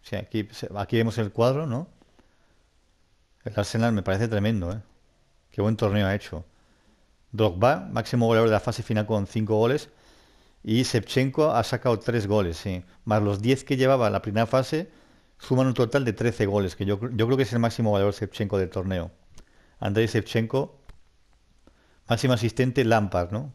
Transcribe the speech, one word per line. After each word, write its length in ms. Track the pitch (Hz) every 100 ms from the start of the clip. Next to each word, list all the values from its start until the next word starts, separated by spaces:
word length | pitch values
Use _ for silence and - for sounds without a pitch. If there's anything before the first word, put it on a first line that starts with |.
Sí, 160 | - 101
aquí, 320 | 104 110 104
se, 180 | - - 101
aquí 200 | 101 113
vemos 220 | 113 107
el 120 | 104
cuadro, 360 | - 117 135 156
¿no? 220 | 120 175 _ _ _ _ _ _ _ _ _ _ _ _ _ _ _
El 80 | -
Arsenal 380 | 104 101 117 117
me 100 | 107
parece 260 | 92 95 117
tremendo, 440 | 107 104 113 85
¿eh? 80 | 107 - _ _ _ _ _ _
Qué 100 | -
buen 160 | 104 110
torneo 300 | 107 101 98
ha 80 |
hecho. 320 | 101 - 80 - _ _ _ _ _ _ _ _
Drogba, 560 | 107 110 87 117 165 196
máximo 340 | - 107 120 117
goleador 220 | 113 113
de 60 |
la 60 | 107
fase 220 | - 113
final 220 | - 107
con 220 | 104 107 98
cinco 300 | 113 107 107
goles. 340 | 117 147 - _ _ _ _ _ _ _
Y 180 | - 110
Shevchenko 680 | 127 120 - - 135 131 151
ha 100 | 113
sacado 360 | 107 127 131 113
tres 280 | - 117 101
goles, 300 | 107 92 80
sí. 260 | 104 92 - -
Más 180 | - 107
los 200 | 104 101
diez 200 | 110 131
que 140 | - 135
llevaba 300 | 131 135 110
en 80 |
la 80 | 101
primera 240 | - 104 113
fase, 440 | 131 131 156 175 - _ _ _ _
suman 280 | - 127 131
un 80 |
total 300 | 120 117 139
de 80 | 127
trece 340 | 101 117 107 104
goles, 280 | 104 95
que 100 | -
yo, 140 | 98 101 120
yo 160 | 117 113
creo 100 | 131
que 60 |
es 100 | 131
el 60 | 120
máximo 320 | 117 110 113
goleador 240 | 101 101
Shevchenko 440 | 98 101 - 101 101
del 120 | 90
torneo. 400 | 98 92 92 82 _ _ - - _ _ _
Andrei 280 | 104 101 113
Shevchenko, 720 | 117 95 117 113 131 147 - - - - _ _ _ _ _ _ _ _ _ _
máximo 240 | 110 131
asistente 520 | 123 113 - 127 127
Lampard, 460 | 117 113 101 90 87
¿no? 220 | 104 143